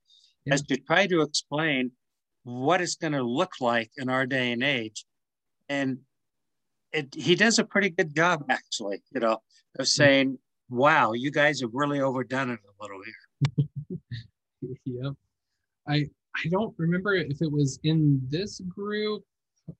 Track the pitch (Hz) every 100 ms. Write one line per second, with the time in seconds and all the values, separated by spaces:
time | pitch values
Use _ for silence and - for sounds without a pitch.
0 | _ _ _ _ 143 139 143 139 - 170
1 | 196 175 147 - - 147 160 135 127 -
2 | _ _ _ _ 123 123 135 180 170 -
3 | 165 147 123 131 180 - 120 117 113 -
4 | 127 131 131 135 123 117 139 131 110 101
5 | - _ _ _ _ _ - 139 135 131
6 | _ _ _ _ _ _ _ _ _ 156
7 | 135 156 120 175 220 220 - 202 196 165
8 | 165 143 170 165 131 - - - 101 95
9 | _ - 113 110 _ _ _ - 131 -
10 | 143 135 135 131 _ _ - 123 143 156
11 | 117 117 143 147 147 139 123 123 143 143
12 | 135 127 120 131 127 117 _ - 104 98
13 | 92 - _ - 143 - 147 143 - 180
14 | - 117 - _ _ - 131 127 135 123
15 | 139 143 _ _ _ _ _ _ - 147
16 | 147 _ _ - 160 185 220 - 165 180
17 | 202 190 147 143 165 147 139 - 156 160
18 | 151 139 127 156 208 - 185 202 202 208
19 | 214 208 - _ _ _ -